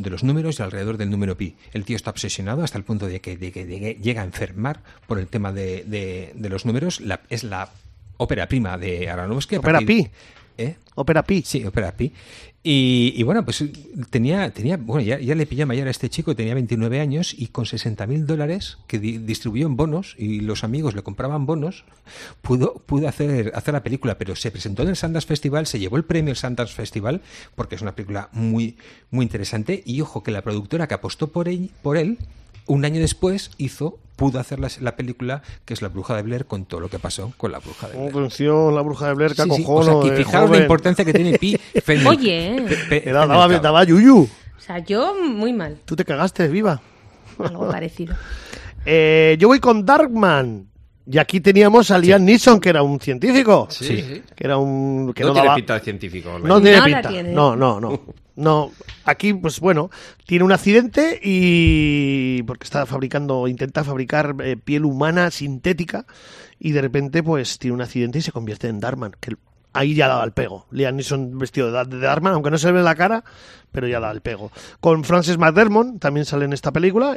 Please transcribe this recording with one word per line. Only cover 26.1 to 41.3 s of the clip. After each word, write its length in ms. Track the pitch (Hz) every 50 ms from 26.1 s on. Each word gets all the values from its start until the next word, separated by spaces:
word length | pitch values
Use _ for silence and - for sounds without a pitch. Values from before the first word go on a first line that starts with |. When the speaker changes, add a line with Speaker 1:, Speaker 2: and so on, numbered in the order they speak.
| 170 165 156 147
Speaker 1:
al 60 | 127 -
Sundance 360 | - 127 123 117 120 110 -
Festival 480 | - 107 - - 110 98 113 147 190 - - - - - - _
porque 200 | - 113 - -
es 60 | 87
una 140 | 107 - -
película 320 | - 107 92 101 101 101 - -
muy, 420 | 113 113 113 113 113 113 110 117 _ - - - _ _ _
muy 120 | - 127 127
interesante 580 | 113 - 107 101 - - 113 104 - 190 190 -
y 160 | 131 120 139
ojo 200 | 156 - - 110 -
que 80 | -
la 100 | 107 98
productora 460 | - - 104 104 101 101 - 170 165 -
que 80 | 107
apostó 360 | - - 95 - - 160 147
por 160 | - 175 170 175
él, 220 | 180 180 185 185 _ _ -
por 120 | 143 147
él, 220 | 165 151 185 233 - - - - - - _ - - -
un 180 | - 143 139 139
año 160 | 147 156 160
después 520 | 160 151 - - - 185 190 202 - - - -
hizo, 400 | 147 131 - - 143 165 - - _ - _ -
pudo 220 | 135 139 123 131
hacer 180 | 127 - 139 135
la, 100 | 135 127 - -
la 160 | 131 120 - -
película 440 | 131 123 123 - 127 123 131 143 - - - - _
que 100 | - 117
es 80 | -
La 60 | 107 95
Bruja 280 | - 98 90 - 123 107
de 60 | 104
Blair 220 | 110 123 123 131 -
con 180 | - 98 92
todo 160 | - 90 85
lo 80 | 85 87
que 100 | - 90
pasó 320 | - 85 - - 98 117 127 -
con 140 | - 104 73
La 60 | 65
Bruja 280 | - - 76 - - 101
de 80 | -
Blair. 140 | 127 135 143
Speaker 2:
Atención, 640 | 139 143 139 123 - - 143 147 151 156 160 156 151
La 60 | 147
Bruja 260 | 147 151 143 - 147 143
de 60 | 139
Blair, 220 | 139 151 156 147
que 80 | - -
Speaker 1:
Sí, 60 | 180 147
sí, 60 | 151
Speaker 2:
acojono, 380 | 160 - 147 156 160 160 156 147
Speaker 1:
o 20 | 139
sea, 80 | 135
que 40 | 135 135
Speaker 2:
eh, 40 | 139
Speaker 1:
fijaos 160 | - - -
la 60 | - -
Speaker 2:
joven. 140 | - - 156
Speaker 1:
importancia 420 | 147 165 156 - 185 175 - 190
que 80 | 160 151
tiene 240 | - 170 175